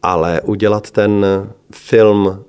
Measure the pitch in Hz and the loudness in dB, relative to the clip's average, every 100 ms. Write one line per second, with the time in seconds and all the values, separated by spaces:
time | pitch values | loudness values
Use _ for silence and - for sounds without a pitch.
0 | - 92 82 85 - 104 104 104 - - | -2 -2 -2 -4 -4 -2 -2 -2 -4 -2
1 | 104 104 98 98 98 - _ - - 113 | 0 0 0 -2 -4 -18 _ -20 0 4
2 | 107 104 98 98 | 4 4 0 -4